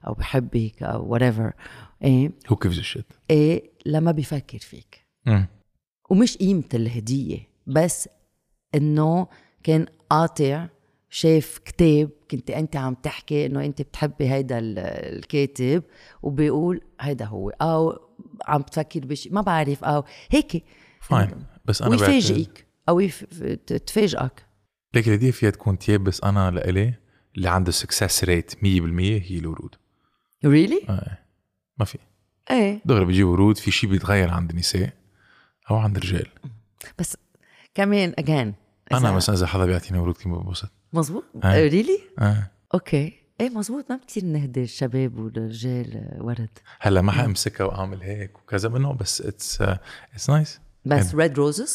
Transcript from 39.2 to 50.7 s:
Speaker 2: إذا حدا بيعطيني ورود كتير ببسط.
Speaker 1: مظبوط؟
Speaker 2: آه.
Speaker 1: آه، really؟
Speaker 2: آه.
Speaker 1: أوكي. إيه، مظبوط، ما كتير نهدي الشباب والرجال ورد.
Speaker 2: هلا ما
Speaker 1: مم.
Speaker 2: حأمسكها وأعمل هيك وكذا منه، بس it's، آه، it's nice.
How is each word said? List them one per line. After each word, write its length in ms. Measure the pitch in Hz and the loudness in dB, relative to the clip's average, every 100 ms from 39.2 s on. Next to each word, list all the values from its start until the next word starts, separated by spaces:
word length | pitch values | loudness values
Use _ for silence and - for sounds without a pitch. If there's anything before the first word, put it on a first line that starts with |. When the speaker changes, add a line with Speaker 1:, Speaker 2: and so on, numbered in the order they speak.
| 90 98 | 2 2
Speaker 2:
إذا 120 | 90 | 2
حدا 180 | 95 90 | 2 2
بيعطيني 340 | 90 - 90 | 0 -2 -2
ورود 160 | 87 87 | 0 -2
كتير 180 | 92 | -4
ببسط. 380 | 87 87 90 101 _ _ | -6 -6 -10 -12 _ _
Speaker 1:
مظبوط؟ 300 | 165 151 180 - - | -4 -4 -6 -12 -2
Speaker 2:
آه. 40 | 95 | 2
Speaker 1:
آه، 220 | 117 151 | 4 4
really؟ 500 | 170 247 392 - - | 4 2 -2 -4 -2
Speaker 2:
آه. 320 | 107 107 98 _ _ | 0 0 -4 _ _
Speaker 1:
أوكي. 400 | 185 - 147 156 - _ _ | -4 0 -2 -2 -10 _ _
إيه، 80 | 247 | -6
مظبوط، 360 | 226 202 269 - | -4 -8 -8 -8
ما 80 | 262 | -12
كتير 280 | _ 220 180 | _ -8 -4
نهدي 380 | 151 143 123 | -4 -4 -6
الشباب 560 | 123 - 131 127 131 117 | -8 -4 -4 -2 -2 -4
والرجال 1000 | 110 110 113 113 123 123 113 110 - - | -8 -8 -8 -8 -6 -6 -8 -10 -12 -10
ورد. 300 | 117 117 113 - - - | -8 -6 -8 -12 -20 -4
Speaker 2:
هلا 220 | 104 95 | 2 4
ما 100 | 95 | 4
Speaker 1:
مم. 80 | 120 | 2
Speaker 2:
حأمسكها 440 | 123 98 - - | 0 0 -4 -2
وأعمل 380 | 95 95 95 98 | -4 -4 -8 -8
هيك 380 | 92 104 95 _ | -10 -10 -12 _
وكذا 300 | _ 101 113 | _ -2 -2
منه، 240 | 123 139 | -2 -2
بس 280 | 131 98 - | -2 -6 -6
it's، 400 | 107 - - - | -8 -10 -10 -2
آه، 180 | 98 92 - - - 107 | -2 -2 -8 -20 -20 -8
it's 100 | - | 0
nice. 340 | 151 151 - - | 2 0 -8 -20